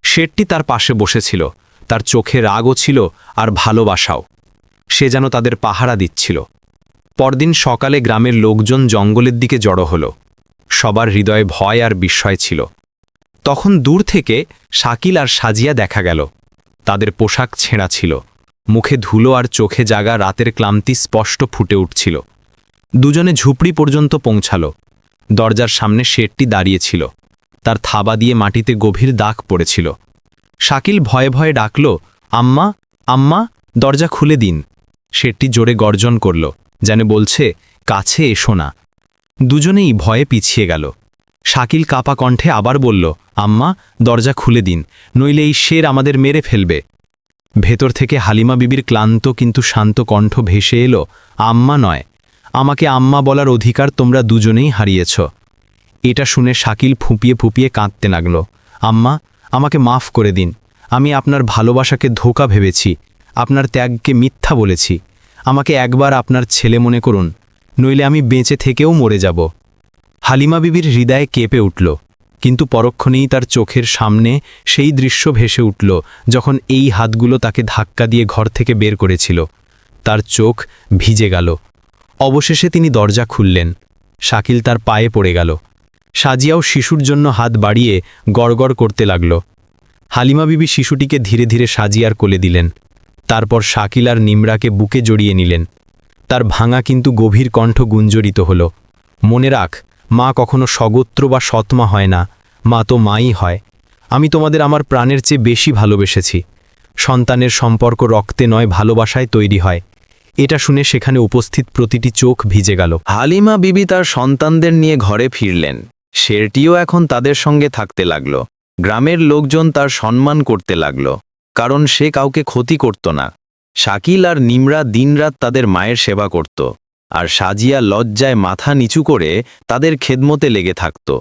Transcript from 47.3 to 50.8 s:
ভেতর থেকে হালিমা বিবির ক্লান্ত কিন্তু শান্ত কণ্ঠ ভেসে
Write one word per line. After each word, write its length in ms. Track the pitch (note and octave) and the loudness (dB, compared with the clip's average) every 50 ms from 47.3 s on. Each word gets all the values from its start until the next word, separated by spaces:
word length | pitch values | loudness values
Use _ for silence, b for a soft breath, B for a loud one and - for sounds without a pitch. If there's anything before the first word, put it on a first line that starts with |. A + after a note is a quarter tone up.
| _ _ _ _ _ G#2+ | _ _ _ _ _ 0
ভেতর 300 | F#2+ F2+ A#2 G2+ C#3 C3 | 2 2 2 2 0 -2
থেকে 280 | A#2 - C3+ B2 D3 C#3 | 0 -2 -2 0 0 -2
হালিমা 380 | - - A2 A2 A2+ A#2+ C3 | 0 0 2 2 2 2 2
বিবির 280 | B2 B2 A#2+ C3+ C3+ B2+ | 2 0 0 0 -2 0
ক্লান্ত 440 | - A#2 A2 G#2+ G#2+ A2+ A2+ - C3+ | 0 0 2 2 2 2 2 0 -2
কিন্তু 340 | B2 - B2 A#2+ A2 - | -2 0 -2 0 0 0
শান্ত 400 | A#2+ - - A2+ G#2+ G#2+ G#2 - | -2 0 0 0 0 2 0 0
কণ্ঠ 380 | A#2+ - A2 G#2 G#2 G#2+ - - | 0 0 2 2 2 0 0 -2
ভেসে 440 | A#2+ F#2 F2+ G2+ G2 - - A#2+ | 0 0 0 0 0 0 0 2